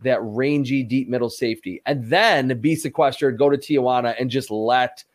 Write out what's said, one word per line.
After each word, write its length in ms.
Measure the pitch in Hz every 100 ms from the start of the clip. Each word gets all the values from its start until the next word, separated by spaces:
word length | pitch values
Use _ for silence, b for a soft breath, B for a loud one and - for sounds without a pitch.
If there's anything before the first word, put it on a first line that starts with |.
that 220 | 127 117
rangy 600 | 113 110 139 147 127 135
deep 280 | 117 131 127
middle 200 | 123 117
safety," 520 | - 117 110 92 90
and 180 | - 143 113
then 520 | 175 226 156 131 123
be 140 | 147
sequestered, 640 | 160 147 - 143 127 139 117
go 140 | 143
to 80 | 143
Tijuana, 580 | - 143 123 123 120 113
and 120 | 127
just 200 | 131 123
let 540 | 107 113 127 123 - -